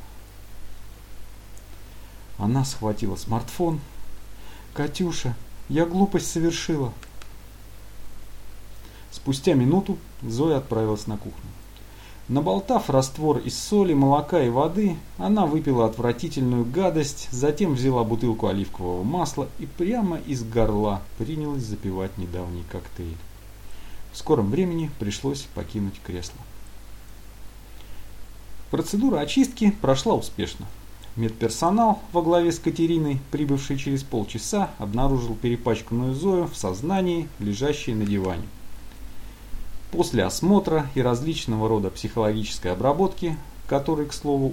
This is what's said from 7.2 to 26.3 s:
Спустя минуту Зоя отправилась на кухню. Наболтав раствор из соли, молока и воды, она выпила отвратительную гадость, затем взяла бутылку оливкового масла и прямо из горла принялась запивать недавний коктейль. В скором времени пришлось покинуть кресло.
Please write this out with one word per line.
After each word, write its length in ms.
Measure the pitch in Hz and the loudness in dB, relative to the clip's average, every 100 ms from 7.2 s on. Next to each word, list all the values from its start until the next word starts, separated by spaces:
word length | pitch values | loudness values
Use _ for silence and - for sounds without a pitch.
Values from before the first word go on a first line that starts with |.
| - - - - - - - - - - - - - - - - - - - | -12 -14 -16 -18 -16 -16 -14 -10 -10 -8 -10 -10 -10 -12 -12 -14 -16 -16 -14
Спустя 420 | - 139 135 190 | -8 -2 0 4
минуту 460 | 143 123 180 196 190 - - | 6 6 4 2 -4 -6 -12
Зоя 340 | 123 113 160 139 | -4 0 2 2
отправилась 500 | 131 110 110 107 - | 0 0 2 0 -4
на 120 | 104 | -6
кухню. 320 | - - - - - - - - - - - | -8 -12 -12 -14 -16 -18 -18 -18 -16 -16 -2
Наболтав 600 | 131 160 196 196 233 - | 2 2 0 2 0 4
раствор 480 | 135 135 - 156 143 | 4 4 2 2 2
из 220 | 120 - | 0 -6
соли, 340 | - 208 190 | 2 4 6
молока 500 | 143 135 143 147 175 | 6 6 6 4 4
и 60 | 123 | 4
воды, 480 | 123 160 185 208 156 - - | 4 2 4 2 2 -6 -4
она 260 | 180 214 | 2 4
выпила 400 | 165 151 151 123 | 6 4 4 6
отвратительную 800 | 110 113 120 120 147 139 123 123 | 4 4 0 0 -2 0 2 4
гадость, 640 | 117 151 185 160 139 - - | 2 4 4 4 0 -2 -6
затем 420 | 123 143 147 190 | 2 2 4 2
взяла 280 | 127 131 127 | 4 4 4
бутылку 440 | 110 113 123 110 101 | 4 2 2 2 2
оливкового 560 | 98 95 - 90 90 | 2 0 -2 -2 0
масла 440 | 98 175 147 147 131 - | 0 0 0 -2 -4 -4
и 80 | 139 | -8
прямо 500 | - 175 240 196 160 | -2 0 2 2 0
из 260 | 92 131 | -2 -4
горла 600 | 113 113 120 104 104 98 - - | 0 4 4 4 2 0 -4 -6
принялась 460 | 113 156 151 135 | -4 -2 -2 -4
запивать 520 | 110 104 98 92 95 - | -4 -4 -2 -2 -4 -4
недавний 480 | 87 90 87 85 82 | -6 -6 -6 -6 -8
коктейль. 460 | 92 - - 85 85 - - - - - - - - - | -10 -8 -8 -8 -8 -12 -14 -16 -14 -10 -10 -8 -8 -10
В 40 | - | -8
скором 320 | - - 98 | 2 2 4
времени 400 | 143 185 165 156 - | 2 2 0 -2 -4
пришлось 480 | 101 - 135 139 - | -4 -2 -4 -4 -6
покинуть 460 | - 85 110 98 - | -8 -6 -4 -4 -6
кресло. 360 | - 90 - | -8 -8 -8